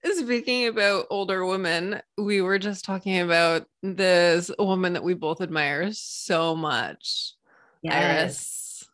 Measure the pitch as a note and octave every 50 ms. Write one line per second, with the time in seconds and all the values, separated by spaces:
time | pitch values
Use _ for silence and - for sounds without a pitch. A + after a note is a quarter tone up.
0 | - E4+ G#4 F4 C#4+ A#3 B3 A#3+ A#3 - B3 B3 B3 A#3 A3 A3 G#3 G3+ G3+ F#3+
1 | - - - G3+ G3 F3+ F#3+ F#3+ F#3 F#3 F#3 F#3+ F#3+ E3+ E3 E3 E3+ F#3+ G#3 -
2 | - _ _ - G#3 G3+ G#3 G3 F#3 F3+ G3 G3 F#3+ G#3 G3+ F#3+ - - G3 F#3+
3 | F#3 G3 F#3+ F3+ F3 F3 E3+ E3 E3+ E3+ E3 E3 - _ _ _ - G3 F#3 E3
4 | G3 F#3 F3+ F3 F3 F3 E3+ E3+ F3 - F#3+ - G#3 F#3+ F#3+ F#3 F#3 F3+ F3 F3+
5 | - F3 F3+ F3 - D#3 D#3+ - F#3 D#3+ D#3 D#3 D3+ C#3+ C#3+ D3 E3+ G3+ G#3+ -
6 | - - - - - - G3 E3 E3 E3 E3 D#3+ D#3+ D3+ C3+ A#2 A#2 E2+ D2 -
7 | - - - - - - - _ _ _ _ _ _ _ _ _ - D#3+ - D3
8 | D3 F3 E3+ D#3 D#3+ F3+ - - - - - - - - - - - _